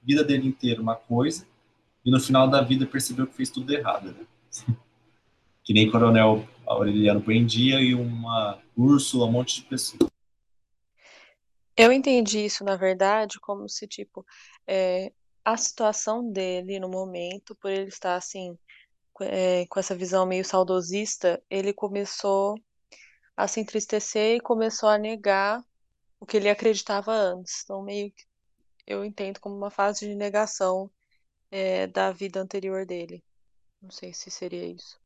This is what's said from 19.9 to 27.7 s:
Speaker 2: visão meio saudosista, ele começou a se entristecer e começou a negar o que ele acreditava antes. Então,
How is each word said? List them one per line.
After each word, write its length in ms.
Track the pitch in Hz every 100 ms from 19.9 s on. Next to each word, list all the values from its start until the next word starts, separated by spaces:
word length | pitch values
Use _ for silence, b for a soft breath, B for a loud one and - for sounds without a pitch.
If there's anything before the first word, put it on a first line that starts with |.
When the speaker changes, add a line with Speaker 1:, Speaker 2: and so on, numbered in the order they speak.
| 185
Speaker 2:
visão 300 | 185 190 185
meio 200 | 185 185
saudosista, 960 | 190 185 185 170 196 214 - 180 170 _
ele 240 | 196 196
começou 840 | 202 202 202 202 - 202 196 196 214 _ _ _ b b b b -
a 120 | -
se 120 | -
entristecer 800 | 214 220 - 214 - 220 214 240
e 40 |
começou 480 | - 226 220 220 214
a 80 | 208
negar 680 | 214 220 202 196 202 233 - _ _ _ _ _
o 60 | 202
que 120 | 214
ele 120 | 202
acreditava 640 | 202 226 202 - 202 208
antes. 500 | 220 190 180 180 -
Então, 180 | -